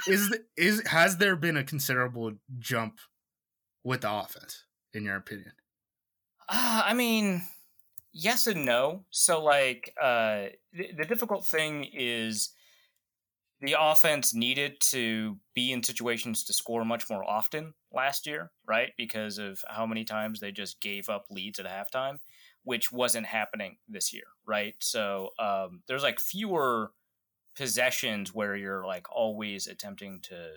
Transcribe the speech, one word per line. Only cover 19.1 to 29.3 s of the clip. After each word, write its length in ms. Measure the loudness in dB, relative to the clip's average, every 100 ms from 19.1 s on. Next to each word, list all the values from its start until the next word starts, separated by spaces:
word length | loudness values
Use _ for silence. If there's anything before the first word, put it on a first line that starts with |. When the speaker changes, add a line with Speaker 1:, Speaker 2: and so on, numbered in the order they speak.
| -4 -4 -6
Speaker 2:
of 260 | -8 -8 -8
how 160 | -4 -2
many 180 | -2
times 380 | -2 -2 -2 -4
they 100 | -8
just 300 | -8 -10 -8
gave 260 | -8 -6 -4
up 200 | -6 -6
leads 280 | -10 -8 -8
at 60 | -8
halftime, 520 | -8 -6 -4 -4 -8 -16 -20 -20 _
which 280 | -4 -4 -2
wasn't 340 | 2 2 2 0
happening 520 | -2 -2 -4 -8 -10 -16
this 240 | -6 -4
year, 140 | -4 -14 _ -4
right? 300 | -2 -2 -4
So, 480 | -4 -2 -2 -2 -6 -4
um, 420 | -2 -2 -4 -10 -6
there's, 160 | 0
like, 160 | 0 0
fewer 720 | -4 -4 -2 2 2 2 -2 -8 _ _ _ _ _ -8
possessions 800 | -2 2 2 2 0 -2 -4
where 220 | -4 -2 -2
you're, 300 | -4 -6 -6
like, 220 | -8 -6
always 560 | 0 0